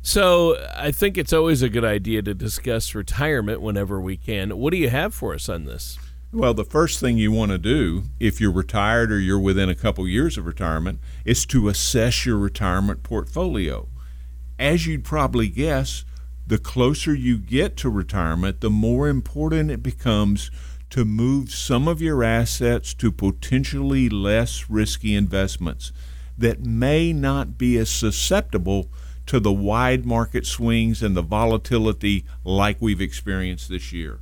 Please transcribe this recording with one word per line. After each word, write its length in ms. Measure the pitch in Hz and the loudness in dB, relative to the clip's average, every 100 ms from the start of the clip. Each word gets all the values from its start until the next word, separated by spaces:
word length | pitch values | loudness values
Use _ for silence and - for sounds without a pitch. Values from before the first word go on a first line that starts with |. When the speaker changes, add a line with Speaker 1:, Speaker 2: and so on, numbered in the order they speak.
Speaker 1:
So 540 | - 202 185 175 170 151 65 | 2 4 6 6 6 2 -2
I 160 | - 196 | -6 -4
think 260 | - 202 185 | 0 0 0
it's 160 | 151 | 2
always 300 | 160 165 143 | 4 4 4
a 60 | 123 | 2
good 160 | 113 | 2
idea 380 | 113 104 95 110 | 0 0 0 -2
to 120 | 101 | -2
discuss 600 | 98 110 - 127 113 - | -4 -4 -4 -2 -2 -2
retirement 680 | 110 95 - 147 143 104 113 | -6 -4 -2 0 0 0 -4
whenever 380 | 107 101 101 98 | -2 -2 -2 -4
we 160 | 92 92 | -4 -6
can. 420 | - 104 95 98 | -6 -4 -4 -2
What 140 | 135 | 0
do 40 | 185 | 2
you 140 | 135 | 2
have 240 | 127 196 | 0 -2
for 200 | - 110 | -4 -6
us 140 | 80 - | -6 -6
on 160 | 82 | -6
this? 340 | 71 58 - - - - - | -8 -10 -12 -12 -14 -16 -8
Speaker 2:
Well, 200 | - 127 | 0 2
the 100 | 110 | 0
first 340 | 101 151 165 - | 0 2 2 0
thing 200 | 127 117 | 0 2
you 120 | 107 | 4
want 200 | 110 107 | 2 2
to 60 | 95 | 0
do 460 | 95 147 98 87 - - | 2 2 2 0 -4 0
if 220 | 110 - | 0 2
you're 100 | 107 | 2
retired 600 | 90 95 107 101 117 113 | 2 0 0 2 2 2
or 80 | 101 | 2
you're 180 | 95 98 | 2 2
within 300 | 98 95 95 | 4 2 2
a 60 | |
couple 340 | 90 107 95 92 | 0 -2 -2 0
years 300 | 98 160 117 | 0 0 -2
of 80 | 82 | -6
retirement 520 | 82 87 80 90 - - - 104 | -4 -2 -2 -2 -6 -10 -8 0
is 180 | 123 - | 0 2
to 220 | 135 101 | 2 2
assess 560 | 98 - 123 117 113 | 2 0 2 2 2
your 140 | 127 107 | 0 0
retirement 640 | 101 - 98 92 101 - | 0 0 0 2 0 -2
portfolio. 840 | - 110 - 151 185 123 82 60 - - - - - - - - | -4 -6 -4 -4 -2 -2 -2 -4 -10 -14 -14 -14 -14 -14 -14 -2
As 280 | 135 170 160 | 2 2 0
you'd 180 | 151 | -4
probably 440 | - 151 131 120 110 | -2 0 2 2 0
guess, 580 | 90 156 135 131 - - - - - - | 0 0 0 -2 -6 -10 -14 -14 -12 -2
the 100 | 107 | -2
closer 580 | - 127 123 151 - | 0 2 2 2 0
you 220 | 143 123 117 | 0 2 0
get 400 | 95 127 190 - | 0 0 0 -2
to 120 | 135 | -2
retirement, 720 | 101 - 101 82 82 95 92 | 0 -2 0 0 0 -2 0
the 80 | 110 | 0
more 380 | 107 110 123 147 | 2 2 2 2
important 640 | 135 - 143 156 160 156 | 0 -2 -4 0 2 0
it 120 | 123 | -2
becomes 680 | 123 - 127 104 104 101 - - - - - | -4 -2 2 4 4 2 -2 -12 -12 -14 -4
to 160 | - | 0
move 460 | 107 107 123 139 120 | 2 2 2 2 -2
some 360 | - - 123 151 | -6 0 2 2
of 140 | 165 | 0
your 240 | 160 143 | 0 2
assets 680 | 113 113 120 - 123 123 - | 4 4 2 2 2 2 -2
to 180 | - 117 | 0 0
potentially 960 | - 98 - - 127 131 139 139 135 120 | 2 0 -2 0 0 0 -2 0 2 2
less 640 | 104 98 110 123 - - | 2 2 2 2 -4 -2
risky 440 | 107 110 - 107 | 0 0 0 0
investments 800 | 104 98 95 95 - 85 67 - - - - - - | 2 2 2 0 -2 -6 -6 -12 -12 -14 -14 -14 0
that 280 | 117 - | 0 0
may 480 | 123 113 127 151 170 | -2 2 4 4 2
not 460 | 156 139 139 - - | 2 0 0 -2 0
be 180 | 123 120 | 2 4
as 140 | 110 | 2
susceptible 1000 | - 110 - - 190 - 101 90 98 - - - - - | 0 0 0 2 2 2 -2 0 0 -2 -12 -14 -14 0
to 120 | 131 | 2
the 140 | 104 | 2
wide 540 | 98 101 110 127 127 120 | 2 2 2 2 2 2
market 400 | 117 113 123 - | 0 0 -2 -4
swings 560 | - 117 113 113 110 | -2 2 2 2 2
and 120 | 110 | 0
the 80 | 90 | 0
volatility 1000 | 82 107 117 110 - 120 110 104 104 98 - - | 0 2 2 2 2 2 2 0 0 0 -2 -10
like 360 | 90 95 101 104 | -2 2 2 2
we've 220 | 117 92 | 0 0
experienced 680 | 95 - 104 95 92 90 - | -2 -6 -4 -4 -4 -6 -6
this 240 | 92 - | -8 -8
year. 280 | 85 78 53 | -10 -10 -12